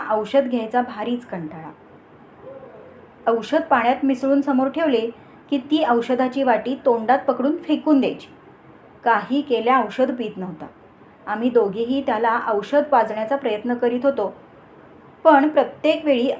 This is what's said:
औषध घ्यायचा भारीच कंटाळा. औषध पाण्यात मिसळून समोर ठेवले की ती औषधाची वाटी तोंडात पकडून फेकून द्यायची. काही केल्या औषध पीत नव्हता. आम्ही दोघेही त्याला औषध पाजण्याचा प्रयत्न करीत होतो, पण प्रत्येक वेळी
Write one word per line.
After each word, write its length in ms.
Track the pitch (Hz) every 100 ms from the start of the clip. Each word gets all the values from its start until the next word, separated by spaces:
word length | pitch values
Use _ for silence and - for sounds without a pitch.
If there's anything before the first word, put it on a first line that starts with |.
| -
औषध 320 | 214 208 277
घ्यायचा 400 | 247 240 220 247
भारीच 440 | 240 208 233 240 -
कंटाळा. 460 | 185 156 165 160 - - - - - - - 508 - - - - - - - 226
औषध 340 | 233 - 311
पाण्यात 340 | - 254 233 269
मिसळून 380 | 269 262 269 285
समोर 260 | 285 254 269
ठेवले 420 | 294 311 226 233 - - - -
की 80 | 240
ती 280 | - 311 269
औषधाची 540 | 240 240 254 254 269
वाटी 380 | 262 214 247 269 262
तोंडात 340 | 233 220 269
पकडून 380 | - 247 262 339
फेकून 420 | - 277 311 277
द्यायची. 280 | 190 - - - - - - - - -
काही 380 | 240 208 208 277
केल्या 400 | 285 226 226 262
औषध 340 | 208 - 254 240
पीत 220 | 208 190
नव्हता. 280 | 185 160 143 - - - - - -
आम्ही 220 | 214 247
दोघेही 540 | 240 202 202 233 269 269
त्याला 340 | 214 226 226 226
औषध 360 | 208 - 294
पाजण्याचा 520 | - 247 214 214 220 277
प्रयत्न 380 | 233 208 240
करीत 260 | 240 240 247
होतो, 320 | 277 247 190 - - - - - - - - -
पण 240 | 320 285 302
प्रत्येक 580 | - - - 302 320 311
वेळी 240 | 247 254